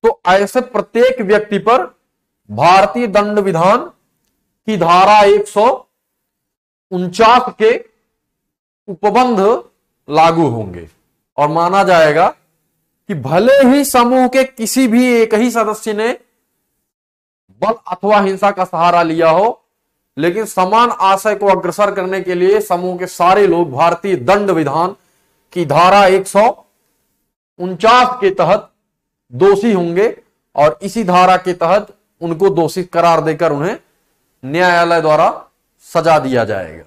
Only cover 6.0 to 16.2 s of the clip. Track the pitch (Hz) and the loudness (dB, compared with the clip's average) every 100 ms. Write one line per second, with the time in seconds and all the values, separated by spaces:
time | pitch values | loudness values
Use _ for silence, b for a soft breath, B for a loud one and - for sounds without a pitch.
6 | _ _ _ _ _ _ _ _ _ 180 | _ _ _ _ _ _ _ _ _ -8
7 | 180 180 220 247 247 - 220 247 - _ | -6 0 2 2 0 0 0 0 -8 _
8 | _ _ _ _ _ _ _ _ - 180 | _ _ _ _ _ _ _ _ -18 -4
9 | 208 202 254 214 196 277 - _ _ _ | -2 0 0 0 0 -2 -6 _ _ _
10 | - 151 165 165 151 117 101 87 80 _ | -6 0 2 2 -2 -4 -10 -14 -20 _
11 | _ _ _ - 147 160 170 196 190 175 | _ _ _ -4 -2 0 0 0 2 2
12 | 156 151 190 - _ _ _ _ _ _ | 2 2 0 -2 _ _ _ _ _ _
13 | - 175 151 165 226 277 262 277 277 254 | -12 -10 -2 0 2 4 4 2 2 0
14 | 240 262 247 262 262 - 220 254 262 233 | 2 2 2 0 -2 -6 -6 0 2 2
15 | 254 240 226 214 240 226 214 208 - 208 | 2 2 2 0 0 -2 -4 -4 -8 -4
16 | 226 - | -4 -6